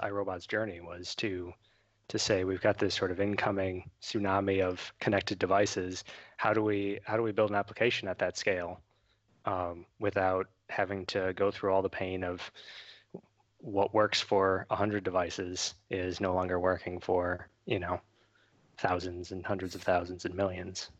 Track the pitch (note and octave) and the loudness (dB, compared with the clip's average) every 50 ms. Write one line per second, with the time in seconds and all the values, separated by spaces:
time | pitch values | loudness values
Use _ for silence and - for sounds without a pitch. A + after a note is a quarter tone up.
0 | - G#2 G2+ G2+ G2+ F#2+ F#2 F2 - - - G#2+ A2 G#2+ F2 E2+ F2 E2+ F2 F2 | -2 -2 -2 -2 -2 -2 -4 -6 -6 -4 -2 -2 -2 -2 -6 -10 -12 -12 -12 -10
1 | F2+ - - - - G#2+ F#2+ F2+ F2 F2 F2 _ _ _ _ _ _ _ _ _ | -10 -10 -6 -4 -4 -4 -4 -4 -6 -8 -12 _ _ _ _ _ _ _ _ _
2 | _ - - G#2 - - G#2+ F#2+ F#2 F#2 F#2+ F2+ - G#2+ G2 - G#2+ F#2+ - - | _ -4 -4 -2 2 2 2 2 2 2 0 2 2 2 2 4 2 0 0 0
3 | G2 F#2 F2+ F2 G2+ G#2 G#2 G2 - G#2 G2+ G2 F#2+ F#2 F#2 F2+ - - - _ | -2 -2 0 0 0 0 0 0 0 0 0 0 -2 -2 -4 -6 -10 -12 -16 _
4 | - - - A2 G2+ G2 F#2+ G2 G2 G2 F#2+ F#2+ F#2 F#2 F#2 F2+ - - - - | -10 -6 -4 0 0 2 2 2 2 2 2 2 2 0 0 -4 -8 -12 -10 -4
5 | - A#2+ G#2 G2 F#2 - G2+ F#2 - F#2 F#2+ G2+ G#2 G2 - G2+ F2+ F#2 F#2 - | 0 2 2 2 2 0 -2 -2 2 4 4 4 4 2 2 -2 -4 -4 -6 -8
6 | - - - - - - - - - A2+ G#2+ A2 G#2+ G#2+ G#2 G2+ G2+ G2 G2+ - | -10 -12 -16 -18 -20 -14 -6 -2 2 2 4 4 4 2 2 0 0 -2 -4 -4
7 | - - G#2+ A2+ A#2 A2 G2+ A2 G#2+ G2+ G#2 G2+ G2 - - - A2+ B2 - - | -4 -2 0 0 0 2 2 4 2 4 4 0 -2 -2 0 2 2 2 2 0
8 | - G2 F2+ - - F2+ - - - G#2 F#2+ F2+ F2 E2+ F2+ - - _ _ _ | -2 -4 -2 0 -2 -2 -2 0 0 0 2 0 0 -4 -8 -10 -14 _ _ _
9 | _ _ _ _ _ _ _ _ - G#2 G2 F#2 F2+ F2 F2 E2+ F2 - _ - | _ _ _ _ _ _ _ _ -2 0 0 0 0 -2 -4 -6 -12 -16 _ -2
10 | G#2+ G2+ - G2+ F#2+ F#2 F#2 F#2+ F#2+ - _ _ _ - - - G2 F#2 G2 G2 | 0 0 2 4 4 4 4 2 0 -2 _ _ _ -6 -2 0 0 0 0 -4
11 | F#2 - - G2+ F#2 F#2+ F#2 - G2 G2+ - - - G2 F#2+ F#2+ F#2+ F#2+ - - | -4 -2 -2 0 0 0 0 2 2 2 2 2 2 4 4 4 4 2 0 -2
12 | F#2+ F#2 F#2 F#2 F#2 F2 F2+ F2+ - - - - - - - - - - - - | -4 -2 -2 -2 -4 -4 -4 -6 -8 -12 -16 -18 -20 -18 -18 -18 -18 -20 -20 -20
13 | _ _ - - - _ _ _ _ _ _ _ - B2+ G2+ G2 - - G#2 A2 | _ _ -18 -18 -18 _ _ _ _ _ _ _ -10 -4 0 2 2 4 4 4
14 | G#2+ G#2 - - - - G#2 G2 F#2+ F#2+ F#2+ F#2+ F#2+ - A2 G2+ G2+ G#2+ G#2 G#2 | 4 4 2 0 0 2 4 4 6 4 4 2 0 -2 0 0 2 2 0 0
15 | F#2 F#2+ F2+ F#2 F2+ E2+ - - F#2 F2+ F#2 F#2 - - - - _ - G2 F#2+ | -2 0 0 0 0 0 -2 -6 -6 -6 -4 -4 -4 -4 -6 -10 _ -6 -4 -2
16 | F2+ F#2 F2 - G2+ F#2 F2+ F#2 F#2 F2+ F#2 F2+ F2 F#2 F2+ F2 - F2+ F2+ F2+ | -2 -2 -2 0 0 2 2 2 2 0 0 2 2 2 2 0 -2 -6 -8 -6
17 | - - F#2 F2+ F2+ F2 F2+ F2 - - _ _ - - A#2 G2 F2 F2 F#2 - | -2 0 2 2 2 0 -2 -4 -6 -12 _ _ -4 -2 -2 -2 0 -2 -4 -4
18 | - _ _ _ _ _ _ _ _ _ _ _ _ _ _ - - F#2+ F2+ F2+ | -6 _ _ _ _ _ _ _ _ _ _ _ _ _ _ -2 0 0 0 0
19 | E2+ F2+ F2 F2 F2 - G2 F#2 E2+ - G2+ F#2 F#2+ F2+ - F2+ - - F2+ F2 | -2 -4 -6 -6 -8 -8 -8 -6 -4 -2 -2 -2 -4 -6 -8 -4 2 2 2 2
20 | F2 F2+ F2+ F2 - - F#2 F#2+ G2 F#2+ F2+ F2+ F2+ F#2 F#2 - - - - | 2 -2 -6 -6 -6 -4 -2 0 0 0 -2 -4 -8 -8 -8 -10 -10 -12 -14